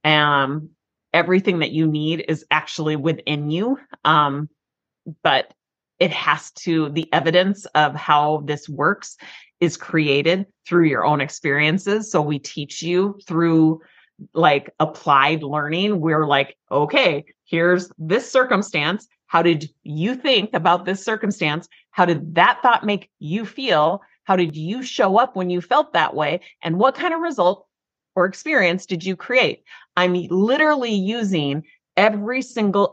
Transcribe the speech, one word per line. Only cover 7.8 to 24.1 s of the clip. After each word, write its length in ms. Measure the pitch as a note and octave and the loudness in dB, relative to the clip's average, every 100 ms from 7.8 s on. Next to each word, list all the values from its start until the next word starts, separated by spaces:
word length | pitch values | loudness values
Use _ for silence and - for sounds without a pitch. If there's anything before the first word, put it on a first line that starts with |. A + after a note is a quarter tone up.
| D3 | 0
how 480 | D3 - D3 D3 D3+ | -2 0 2 2 -2
this 240 | D3 D3 - | -4 -8 -8
works 480 | C3+ D3+ G3+ - - - - - _ | -2 0 -2 -8 -20 -20 -20 -20 _
is 180 | E3+ - | -2 -2
created 680 | - D#3+ D3 C#3 D3+ F#3 G3+ _ - | -2 0 2 2 2 0 -4 _ 0
through 180 | F3 | 2
your 220 | D#3+ B2+ B2+ | 4 2 2
own 160 | D3+ | 0
experiences. 880 | C#3 - D#3 C#3 D3+ F#3 G3+ G#3+ G#3+ | -2 -4 -2 2 2 0 0 -2 0
So 100 | E3+ | -2
we 180 | D3 D3 | 0 -4
teach 440 | - - C#3+ - | -6 -12 -12 -10
you 360 | D#3+ F3+ G3+ G3 - | -2 0 -2 -6 -6
through, 540 | E3 E3+ D#3+ D#3+ D#3+ _ _ _ _ D3+ | 0 2 4 4 2 _ _ _ _ -8
like, 400 | D3+ E3 C#3+ - _ | 0 2 2 -2 _
applied 640 | D#3 - D#3+ C#3 C#3+ D#3+ | -4 -2 2 4 4 0
learning. 580 | D3 D3+ D3 E3 G#3 G3 | -4 -6 -4 -2 -2 -2
We're 260 | D#3+ D#3 D3+ | 0 0 2
like, 280 | C#3 C#3 - _ | 0 0 -8 _
"Okay, 540 | C#3 D3 C#4 A3 D3 - _ | -2 0 2 2 -2 -10 _
here's 460 | _ E3 E3+ F3+ F3 - | _ 0 2 0 -2 -14
this 340 | D#3+ A3 B3+ | -2 -2 0
circumstance. 800 | C4 B3+ G3+ G#3 D#3+ D3 G#3 _ _ _ | 0 2 0 0 -2 -2 -4 _ _ _
How 120 | E3+ | 2
did 300 | E3+ D#3+ D3+ _ | 2 0 -4 _
you 320 | - D3+ F#3+ B3+ | -12 -4 -4 -2
think 340 | C#4 A#3+ G#3+ | 0 0 0
about 320 | F#3+ E3+ F#3+ | -2 2 0
this 180 | F#3 G3 | -2 -6
circumstance? 640 | - G#3+ G3+ - D#3 D3+ - _ _ | -4 -4 -4 -2 -4 -4 -10 _ _
How 120 | - | 0
did 300 | F3 D#3 D3+ | 2 2 -2
that 260 | D#3+ G3 A#3+ | 2 2 4
thought 240 | B3 A3+ | 2 2
make 260 | G#3+ G3+ - _ | 0 -4 -6 _
you 260 | D3 G3 G#3 | -6 -6 -6
feel? 560 | - C4 D#3+ D3+ G3 _ | -6 0 2 2 0 _